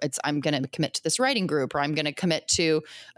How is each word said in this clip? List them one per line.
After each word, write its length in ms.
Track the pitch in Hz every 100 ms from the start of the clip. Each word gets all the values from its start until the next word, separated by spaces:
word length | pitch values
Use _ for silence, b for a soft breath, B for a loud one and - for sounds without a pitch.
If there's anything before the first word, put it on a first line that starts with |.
It's, 160 | 147 -
"I'm 160 | 147 147
gonna 260 | 151 143 139
commit 260 | - 147
to 80 | -
this 160 | 160 -
writing 300 | 262 240 175
group," 260 | 147 131
or, 60 | 143
"I'm 140 | 143
gonna 180 | 156 147
commit 340 | - 185 156 -
to 340 | - 160 156 B B B